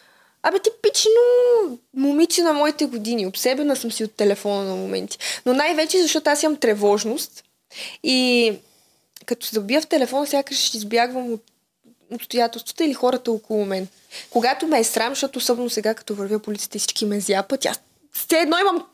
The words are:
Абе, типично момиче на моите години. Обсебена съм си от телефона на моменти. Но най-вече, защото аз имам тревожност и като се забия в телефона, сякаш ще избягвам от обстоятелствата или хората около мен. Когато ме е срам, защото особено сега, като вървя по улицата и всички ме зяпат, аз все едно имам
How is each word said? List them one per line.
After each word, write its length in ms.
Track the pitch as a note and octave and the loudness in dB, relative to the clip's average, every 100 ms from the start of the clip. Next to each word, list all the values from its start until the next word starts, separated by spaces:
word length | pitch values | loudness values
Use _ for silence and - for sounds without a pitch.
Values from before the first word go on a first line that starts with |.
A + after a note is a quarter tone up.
| _ _ _ _ | _ _ _ _
Абе, 160 | - F#4+ | -2 0
типично 520 | A4 - G#4+ - G#4+ A4+ A#4+ B4 B4 A#4 F4 B3 _ | 0 0 0 2 4 6 6 4 4 4 2 -6 _
момиче 480 | C4 C#4 D4 E4+ F4 | -2 0 4 2 2
на 100 | E4+ | 2
моите 320 | D4 D4+ D4+ | 2 2 0
години. 420 | C#4+ A#3+ G#3+ A#3 F#3+ | -4 -4 -4 -2 -4
Обсебена 500 | - B3 C4+ D4 C4+ | -2 0 0 0 0
съм 160 | A#3 | -2
си 120 | - | -6
от 80 | A3 | -6
телефона 520 | - G3+ G3+ G#3 G3+ | 0 2 2 -2 -4
на 100 | G3 F#3 | -4 -6
моменти. 420 | F#3+ F#3+ G3 - - - B3 | -6 -6 -8 -8 -8 -4 0
Но 60 | |
най-вече, 480 | C4 D#4 D#4 D#4 F#4 | 2 2 0 2 2
защото 280 | D#4+ D#4 D4+ | 2 2 2
аз 120 | D4 | 2
имам 140 | D#4 D4 | 2 2
тревожност 880 | A#3 G3+ G3+ G#3 G#3+ C#4+ - - - _ _ - - - | 0 2 2 2 0 -4 -8 -14 -20 _ _ -16 -16 -6
и 500 | - B3+ B3+ A#3+ A3+ G3 - _ _ _ _ - - | 0 2 4 4 2 -2 -10 _ _ _ _ -18 -8
като 200 | A#3+ - | -6 -4
се 80 | |
забия 260 | A3 G3+ C#4+ | -6 -2 -2
в 60 | D#4 | 0
телефона, 400 | D#4 B3 C4+ C#4+ | 0 0 -2 -2
сякаш 300 | C#4+ C#4 C4+ | -2 -2 -2
ще 180 | - A3+ | -2 -4
избягвам 560 | G#3 A#3 B3 B3+ B3 | -2 0 0 -2 -6
от 100 | A3 - _ _ _ _ _ _ | -8 -10 _ _ _ _ _ _
обстоятелствата 720 | A3+ - A#3+ A#3 A#3 - - | -14 -4 0 0 -2 -8 -2
или 100 | D#4+ | -2
хората 380 | B3 B3 B3+ A#3+ | 2 0 0 -2
около 320 | A3 - G#3+ | -4 -2 -2
мен. 240 | G3 F#3+ F#3+ _ _ - - | -2 -4 -6 _ _ -20 -4
Когато 360 | A#3 A#3+ C4+ D#4+ | 0 0 0 2
ме 120 | C#4+ | 2
е 40 | |
срам, 260 | A3+ A3 A#3 | 2 0 -2
защото 280 | C#4 C#4 B3+ | -2 -4 -2
особено 320 | B3 A#3+ A#3+ | -2 -2 -2
сега, 240 | A3 G#3+ | -2 -2
като 200 | A3 - | -4 -6
вървя 240 | G3+ G3 G#3+ | -6 -4 -4
по 120 | G#3+ | -4
улицата 260 | G3+ - G#3 | -8 -8 -6
и 40 | |
всички 240 | - - G#3 | -6 -2 -2
ме 140 | G3+ | -2
зяпат, 460 | F#3 F#3+ G3 C4+ - | 0 -2 0 -2 -2
аз 140 | - _ _ _ | -4 _ _ _
все 240 | - - E4 | -10 0 2
едно 200 | D#4 E4+ | 4 4
имам 260 | G4 F4 - | 2 2 -4